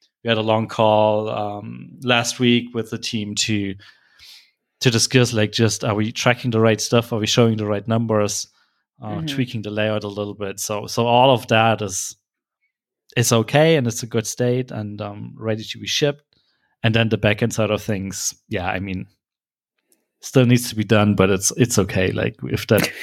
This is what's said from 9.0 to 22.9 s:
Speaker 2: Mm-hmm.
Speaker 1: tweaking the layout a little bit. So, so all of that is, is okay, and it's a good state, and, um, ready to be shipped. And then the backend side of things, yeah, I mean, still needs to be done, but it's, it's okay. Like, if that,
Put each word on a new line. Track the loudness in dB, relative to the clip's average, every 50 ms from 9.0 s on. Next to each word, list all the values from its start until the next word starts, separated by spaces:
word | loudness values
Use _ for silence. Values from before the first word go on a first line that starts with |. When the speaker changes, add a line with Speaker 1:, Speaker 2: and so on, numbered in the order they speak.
| -12 -10 -8
Speaker 2:
Mm-hmm. | -8 -6
Speaker 1:
tweaking | -6 -4 -4 -4 -4 -6 -8
the | -8 -6
layout | -4 -2 -2 0 -2 -2 -4
a |
little | -6 -6 -6 -8 -8 -8
bit. | -8 -10 -10 -8 -10
So, | -8 -6 -6 -8 -8
so | -4 -2 0 2
all | 4 4 4 6 6
of | 4 2 2 2
that | 4 4 4 4 2 0 -2
is, | -6 -6 -8 -8 -10 -12 _ _ _ _ _ _ _ _ _ _ _ _ _ _ _ _ _ _ _ _
is | -2 0 2
okay, | 2 2 2 2 4 4 6 6 4
and | 2 2
it's | -2 -4 -4
a | -8
good | -4 -4 -4 -4
state, | -4 -6 -4 -2 -2 0 -2 -4 -6
and, | -8 -10 -8 -10 -10 -10
um, | -10 -10 -10 -12 -14 -14 -14
ready | -8 -4 -4 -4 -4 -6
to | -12 -12
be | -12 -8
shipped. | -4 -2 0 0 -2 -2 -6 _ _ _ _ _ _ _ _ _ _ _ _ 0
And | 2 2
then | 2 2 2
the | 0
backend | 2 2 0 2 2 0 -2 0
side | -2 0 0
of | 0 -2 -2
things, | -4 -4 -4 -6 -8 -8 -8 -8 -8 -10 _ _ _
yeah, | -8 -6 -4
I | -4 -4 -4
mean, | -6 -6 -8 -8 -10 -12 _ _ _ _ _ _ _ _ _ _ _ _ _ _ _ _ _ _ _ _ _ _
still | -18 0 2 4 4
needs | 6 4 2 2 -2
to | -4
be | -4 0
done, | 2 4 4 6 4 4
but | 4 4 4
it's, | 4 2 0 -2 0
it's | 2 0 2 2
okay. | 0 0 0 0 0 0 0
Like, | 0 -2 -4 -4 -4 -6 -6
if | -6 -6 -6 2
that, | 2 2 2 2 0